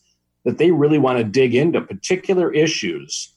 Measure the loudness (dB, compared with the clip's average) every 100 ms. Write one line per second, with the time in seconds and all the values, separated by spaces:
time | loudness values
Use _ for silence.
0 | _ _ _ _ -6 0 2 4 2 2
1 | 2 0 0 2 2 2 2 0 -6 -12
2 | -4 -4 0 0 0 0 0 -2 -6 -8
3 | -10 -12 -12